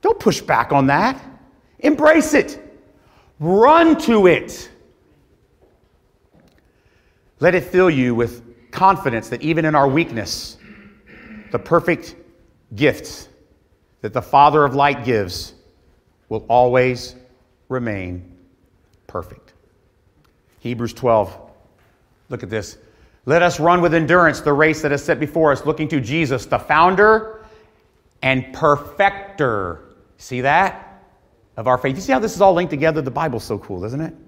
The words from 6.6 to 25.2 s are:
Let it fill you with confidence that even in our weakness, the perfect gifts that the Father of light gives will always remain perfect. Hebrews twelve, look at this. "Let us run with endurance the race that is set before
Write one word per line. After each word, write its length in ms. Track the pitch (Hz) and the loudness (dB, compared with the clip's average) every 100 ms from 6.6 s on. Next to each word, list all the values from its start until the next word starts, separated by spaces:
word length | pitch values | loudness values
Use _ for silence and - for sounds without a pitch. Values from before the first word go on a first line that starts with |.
| _ _ _ _ _ _ _ _ | _ _ _ _ _ _ _ _
Let 160 | 160 180 | 2 2
it 80 | |
fill 260 | 175 180 185 | 0 2 2
you 260 | 147 123 117 | 2 0 0
with 280 | 117 - - - _ | -4 -6 -20 -20 _
confidence 580 | - 190 190 147 113 - | 0 2 2 -2 -6 -8
that 120 | 120 | -8
even 240 | 151 160 160 | -4 -2 0
in 100 | 151 | 2
our 120 | 139 | 2
weakness, 680 | 135 - 113 98 - - - - - - _ _ - - - - | 0 -2 -6 -8 -10 -14 -20 -20 -20 -20 _ _ -20 -20 -20 -10
the 80 | 120 | -10
perfect 560 | - 165 165 165 - - - _ _ _ _ 104 | 0 0 0 -4 -6 -20 -20 _ _ _ _ -2
gifts 520 | 143 - - - - _ _ _ _ _ _ _ | 0 0 -8 -18 -20 _ _ _ _ _ _ _
that 120 | 113 | -8
the 80 | 123 | -6
Father 420 | - 143 143 147 | 0 4 6 6
of 120 | 143 135 | 2 2
light 280 | 143 131 | 0 -2
gives 500 | 117 113 95 87 - - _ _ _ _ _ _ _ | -2 -2 -2 -8 -14 -18 _ _ _ _ _ _ _
will 160 | 110 - | -12 -2
always 680 | 120 123 127 127 123 - - _ _ _ _ _ | 2 4 2 0 -2 -10 -20 _ _ _ _ _
remain 680 | 131 117 101 92 90 87 - _ _ _ _ _ _ _ | -8 -6 -8 -10 -12 -16 -20 _ _ _ _ _ _ _
perfect. 460 | 90 82 - _ _ _ _ _ _ _ _ _ _ _ _ | -12 -12 -20 _ _ _ _ _ _ _ _ _ _ _ _
Hebrews 340 | 120 120 117 | -10 -6 -8
twelve, 420 | - 127 113 95 - - _ _ _ _ _ _ _ _ | -4 2 2 0 -6 -20 _ _ _ _ _ _ _ _
look 140 | - | -14
at 60 | 95 | -8
this. 280 | 110 98 - _ _ _ _ - | -8 -8 -16 _ _ _ _ 0
"Let 160 | 160 | 2
us 180 | 175 147 | 2 0
run 220 | 160 180 | 0 2
with 120 | 170 | 2
endurance 480 | 165 156 180 165 143 | 0 2 2 2 0
the 120 | - | -2
race 280 | 143 156 156 | 2 2 2
that 100 | 147 | -2
is 120 | 139 | -4
set 160 | 147 | -2
before 320 | 147 | -4